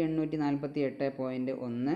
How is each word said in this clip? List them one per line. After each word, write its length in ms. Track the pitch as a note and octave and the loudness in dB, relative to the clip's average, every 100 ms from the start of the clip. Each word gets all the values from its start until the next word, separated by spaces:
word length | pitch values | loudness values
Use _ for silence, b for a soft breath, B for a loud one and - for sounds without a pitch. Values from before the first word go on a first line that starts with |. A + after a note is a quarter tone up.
| D#3+ | 2
എണ്ണൂറ്റി 320 | D#3+ D#3 D#3 | 2 0 0
നാൽപത്തിയെട്ട് 640 | C#3+ C#3+ C#3+ D3 C3 - C#3 C3+ | 2 0 0 0 0 0 -2 0
പോയിന്റ് 360 | C3 B2+ B2+ C3 B2 | -2 -2 -2 -2 -4
ഒന്ന് 280 | A#2+ C3+ | -2 0